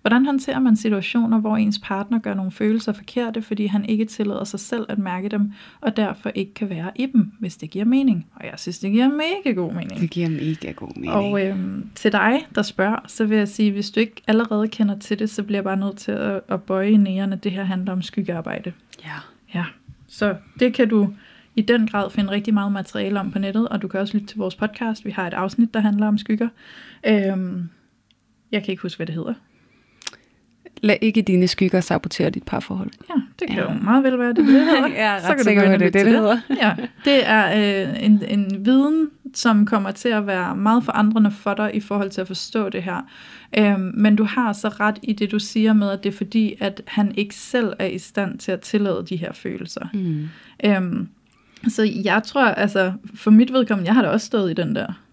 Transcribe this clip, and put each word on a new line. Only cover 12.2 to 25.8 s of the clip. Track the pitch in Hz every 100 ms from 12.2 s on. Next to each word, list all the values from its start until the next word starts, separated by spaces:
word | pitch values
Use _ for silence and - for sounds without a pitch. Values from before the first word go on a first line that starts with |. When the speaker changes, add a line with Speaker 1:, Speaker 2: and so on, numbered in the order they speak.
| 196 269 311
Speaker 1:
der | -
spørger, | 208 - 190 226 -
så | -
vil | 214 214
jeg | 202
sige, | 208 214
hvis | 202 202
du | -
ikke | 226 - -
allerede | 220 226 214 220
kender | - 214 202
til | - 208
det, | 214
så | -
bliver | 202 202
jeg |
bare | 196 190
nødt | 196 196
til | -
at, | 208 - 196 -
at | 190
bøje | - 190 196
i | 214
næren, | 196 190 196
at | 190
det | 208
her | 185
handler | 190 185 190
om | 185
skyggearbejde. | 175 - 190 175 - - - 165 _ -
Speaker 2:
Ja. | 151 151 - _ _
Speaker 1:
Ja. | 175 170 - - - _
Så | - 208 185 - -
det | 247
kan | 240 233
du | 220 196 - - - _ -
i |
den | 208 240 220
grad | 202 196
finde | - 196
rigtig | 202 208
meget | 208 202
materiale | 202 190 214 196 202
om | 196
på | 202
nettet, | 196 208 233
og | 202
du | 190
kan | 190
også | 202
lytte | 208 202
til | 220
vores | 190
podcast. | - 214 214 226 214
Vi | 202
har | 190 180
et |
afsnit, | - 190 - 233
der | 226